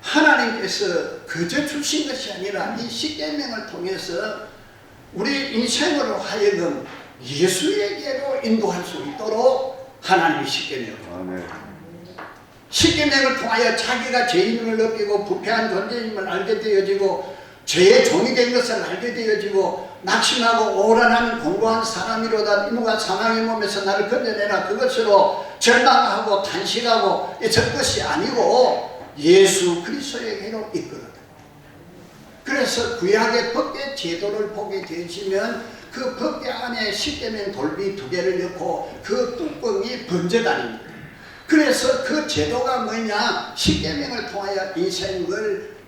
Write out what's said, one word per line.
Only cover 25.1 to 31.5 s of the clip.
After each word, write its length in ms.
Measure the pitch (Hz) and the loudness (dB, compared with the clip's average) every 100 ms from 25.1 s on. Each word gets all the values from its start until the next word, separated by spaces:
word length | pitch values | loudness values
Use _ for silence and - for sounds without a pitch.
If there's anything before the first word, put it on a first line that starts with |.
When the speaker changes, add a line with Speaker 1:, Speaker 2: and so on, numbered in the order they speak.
| 202 196 - - - | 6 6 0 -8 -2
Speaker 1:
절망하고 840 | 233 247 254 - - 214 214 196 | 4 6 6 6 4 0 0 0
탄식하고 960 | - 175 196 - 233 226 202 - - - | 0 -4 -2 -2 2 2 2 0 -4 -4
잊을 320 | 226 - 233 | 0 2 2
것이 300 | 294 - - | 0 0 0
아니고 880 | - - 240 240 208 247 254 - - - - 147 | -2 -2 0 2 4 6 6 4 -4 -12 -16 -2
예수 640 | 147 190 190 185 180 170 | 6 8 8 6 2 0
그리스도에게로 880 | 175 - - 233 226 196 196 220 208 | -4 -6 -6 -6 -6 -6 -6 -8 -6
이끌어다. 380 | - - - - - - - - | -8 -8 -12 -16 -20 -20 -20 -20